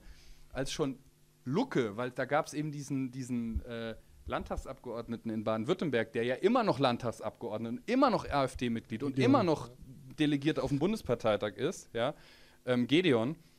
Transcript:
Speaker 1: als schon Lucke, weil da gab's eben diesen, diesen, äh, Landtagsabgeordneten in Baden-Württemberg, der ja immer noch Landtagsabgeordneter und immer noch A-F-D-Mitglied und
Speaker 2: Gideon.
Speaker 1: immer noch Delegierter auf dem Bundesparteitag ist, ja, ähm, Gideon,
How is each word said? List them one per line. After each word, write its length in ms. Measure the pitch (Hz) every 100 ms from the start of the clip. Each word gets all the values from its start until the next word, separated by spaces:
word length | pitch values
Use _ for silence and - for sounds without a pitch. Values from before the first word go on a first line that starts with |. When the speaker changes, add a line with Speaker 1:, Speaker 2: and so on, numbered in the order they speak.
| - - - - -
Speaker 1:
als 180 | 117 135
schon 280 | - 143 131 - _ _ _
Lucke, 540 | 123 160 262 151 113 101
weil 140 | 127
da 120 | 131
gab's 300 | 127 147 160
eben 180 | 147 151
diesen, 400 | 147 135 135 131
diesen, 500 | 127 123 120 117 110 123
äh, 300 | 117 113 107 - - -
Landtagsabgeordneten 1040 | 139 - 180 - 131 127 113 113 113 117
in 120 | 110
Baden-Württemberg, 680 | 107 110 113 185 175 123 110
der 100 | 120
ja 120 | 120 127
immer 280 | 190 247
noch 140 | 208 131
Landtagsabgeordneter 1000 | 135 120 120 - 107 - 110 107 117 123
und 120 | -
immer 220 | 254 269
noch 180 | 180 -
A-F-D-Mitglied 720 | 143 131 - 123 113 - 110
und 140 | 143 127
Speaker 2:
Gideon. 140 | 139
Speaker 1:
immer 140 | 277
noch 280 | 180 147 - - - - 131 -
Delegierter 440 | 151 143 147 139
auf 60 | 127
dem 80 | 139
Bundesparteitag 800 | 175 220 - 120 113 104 110 98
ist, 320 | 139 - -
ja, 220 | 117 123 156 - - - - -
ähm, 200 | 123 117
Gideon, 500 | 147 185 117 120 165 -